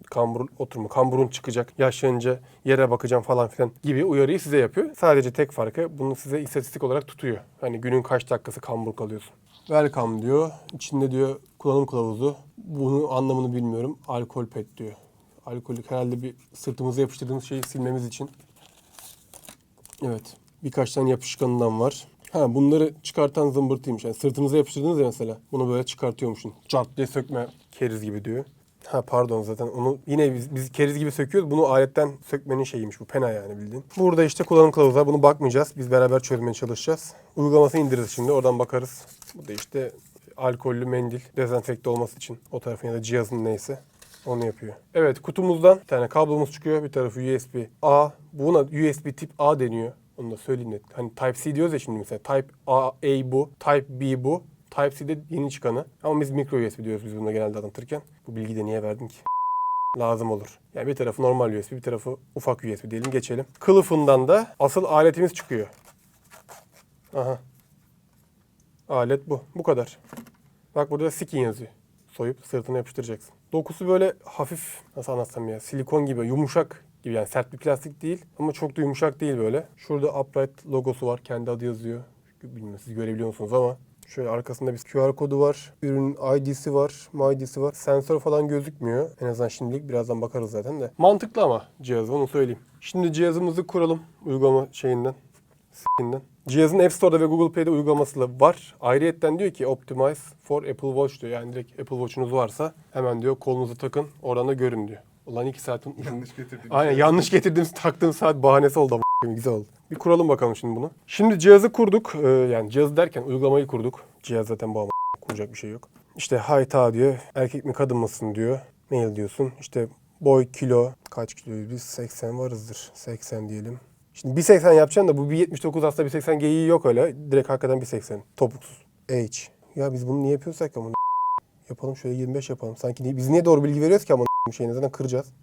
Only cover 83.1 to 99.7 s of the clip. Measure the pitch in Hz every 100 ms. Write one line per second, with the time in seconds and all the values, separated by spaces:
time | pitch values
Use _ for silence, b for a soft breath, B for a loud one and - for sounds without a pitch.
83.1 | 110 113 104 104 127 123 127 _ _ -
84.1 | - 120 117 123 120 131 117 - 139 135
85.1 | 139 147 139 143 143 - _ 143 135 135
86.1 | 139 135 139 139 135 151 139 143 - -
87.1 | 147 139 135 131 135 143 - - 139 139
88.1 | 156 156 151 147 143 147 147 120 123 160
89.1 | - 123 117 117 - 123 135 143 120 117
90.1 | 117 113 127 110 110 117 151 120 - 180
91.1 | 208 220 226 160 113 - - 127 117 110
92.1 | 143 135 147 127 120 _ _ - 180 170
93.1 | 156 170 165 180 165 175 180 165 165 -
94.1 | _ 156 131 135 135 135 - 131 123 127
95.1 | 131 _ _ _ _ _ - - 1017 120
96.1 | 135 - _ - 139 156 185 175 - 185
97.1 | 160 160 165 165 165 160 151 147 147 139
98.1 | 139 123 123 151 175 - - 120 139 165
99.1 | 165 156 165 202 - 131